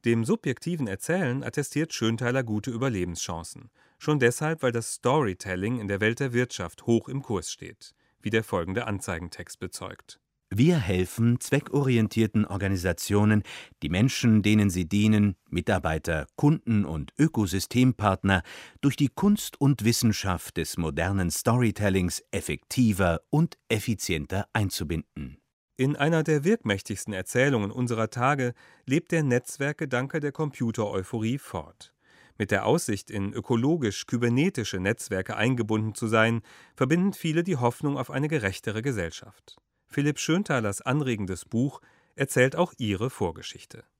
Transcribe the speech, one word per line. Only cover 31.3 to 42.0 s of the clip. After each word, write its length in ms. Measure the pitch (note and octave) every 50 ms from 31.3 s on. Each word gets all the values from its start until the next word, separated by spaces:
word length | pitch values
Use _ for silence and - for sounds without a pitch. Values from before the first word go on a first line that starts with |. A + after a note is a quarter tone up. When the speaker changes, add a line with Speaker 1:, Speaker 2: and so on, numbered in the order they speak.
| B2+ C#3+
Speaker 1:
fort. 560 | - - - F#2 D2 D#2 - _ - - _ _ _ _ _ - - _ _
Mit 140 | - G#2+ F#2+
der 160 | G#2 F#2+ -
Aussicht, 420 | A2 C3+ E3+ - - G#2 G2 - -
in 240 | - G#2 G2 G2+ -
ökologisch-kybernetische 1500 | A#2+ G#2+ - B2 A2+ A#2+ C#3+ E3+ E3+ C3 G#2 G2 - - - - A#2+ A#2+ A#2+ A#2+ B2+ D#3 G3 - - G#2+ - - F#2
Netzwerke 560 | F2+ G2 A2+ - - - G2 F#2+ F#2+ - -
eingebunden 600 | - G#2+ A#2 C3 A#2+ A2 G#2 A2 A2 G#2+ A2 G2+
zu 100 | - A#2+
sein, 360 | A2 A2 A2 A2 A2+ A#2 A2+ - - - - - _ _
verbinden 380 | - B2 B2+ D#3+ F3 F#3 G3+ F#3+
viele 300 | - - E3 D3+ E3 E3+
die 140 | F#3+ F3+
Hoffnung 400 | B2 B2 A#2+ A#2+ - D3+ C#3+ C#3+
auf 140 | C3+ B2+ -
eine 160 | C#3+ C3 D3
gerechtere 560 | D3+ D#3+ D3 G#2+ G2 F#2+ - - A2+ G2+ A2 A#2
Gesellschaft. 760 | C#3+ B2 G#2 F2 E2 - - - - - _ _ - - _ _ _ _ _ _
Philipp 300 | _ - - C#3+ D3 D3
Schönthalers 640 | - - - D#3 F#3 G#3 - D3+ B2 A2 G#2 G2 -
anregendes 640 | - C3 B2+ D3+ C#3+ C3 A#2+ G#2 G2+ F2+ F#2 - -
Buch 340 | _ - A2+ B2+ C#3+ - - _ _ _ _